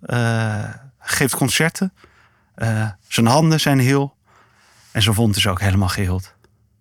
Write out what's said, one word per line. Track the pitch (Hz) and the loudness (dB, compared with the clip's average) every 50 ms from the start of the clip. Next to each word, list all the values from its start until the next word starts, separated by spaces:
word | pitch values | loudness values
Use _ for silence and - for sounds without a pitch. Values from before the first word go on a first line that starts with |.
eh, | - - 123 120 117 113 113 113 113 110 107 104 107 110 110 - - 139 _ _ | -8 -4 -2 0 0 0 0 0 -2 -2 -4 -4 -6 -8 -10 -14 -18 -20 _ _
geeft | - - - - 147 127 - | -8 -6 -2 0 0 0 0
concerten. | - 147 123 - - 160 165 - - 196 190 - _ - - _ _ _ _ _ _ _ _ _ | 0 -2 0 0 0 0 0 0 -2 -6 -6 -6 _ -20 -20 _ _ _ _ _ _ _ _ _
Eh, | - 113 113 110 110 110 110 98 - _ _ | -6 -4 -2 -2 -2 -2 -4 -6 -10 _ _
zijn | - - 117 | -2 2 4
handen | 113 123 151 165 160 160 156 | 4 4 4 4 4 2 2
zijn | - 151 143 135 | 2 2 2 2
heel | 127 127 139 139 139 139 - _ _ _ _ _ _ _ _ _ _ _ _ _ _ _ | 2 2 2 2 0 -2 -8 _ _ _ _ _ _ _ _ _ _ _ _ _ _ _
en | _ 113 | _ -2
zijn | 104 110 110 | 0 0 2
wond | 95 117 110 98 | 2 2 0 0
is | - - 101 | 0 -2 -4
ook | 92 87 | -2 0
helemaal | 101 101 92 98 95 92 | 0 0 2 2 0 0
geheeld. | - - 101 90 92 92 95 - _ _ _ _ _ _ _ _ _ _ | -2 -2 -2 -2 -2 -4 -6 -10 _ _ _ _ _ _ _ _ _ _